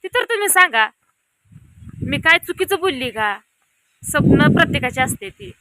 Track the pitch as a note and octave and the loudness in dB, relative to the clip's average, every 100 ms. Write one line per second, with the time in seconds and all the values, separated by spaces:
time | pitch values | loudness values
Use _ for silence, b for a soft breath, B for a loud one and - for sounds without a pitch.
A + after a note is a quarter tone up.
0 | F#4 B4 - A4+ G4+ F#4 F4+ A3+ G#3+ _ | -2 -4 -2 -2 0 2 2 2 -2 _
1 | _ _ _ _ _ - _ - - - | _ _ _ _ _ -20 _ -20 -20 -12
2 | - C#4+ D#4+ E4+ - - F4+ F#4+ F#4 C4 | -6 -2 2 2 0 -6 -4 -2 -2 -4
3 | B3 G#3+ G#3 G3+ _ _ _ _ _ _ | -8 -4 -6 -6 _ _ _ _ _ _
4 | - D4+ - - D4 - E4 C#4+ B3 C4 | -6 0 4 6 4 4 2 0 -4 -4
5 | B3+ - G3 - F#3+ - | -4 -4 -12 -16 -20 -20